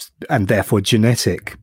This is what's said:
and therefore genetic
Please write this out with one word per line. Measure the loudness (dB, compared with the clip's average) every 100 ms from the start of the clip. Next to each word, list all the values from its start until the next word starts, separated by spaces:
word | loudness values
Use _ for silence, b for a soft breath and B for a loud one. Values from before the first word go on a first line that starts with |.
| -20 -14 -4
and | -2 0
therefore | 0 0 0
genetic | 2 2 2 2 0 -4 -8 -12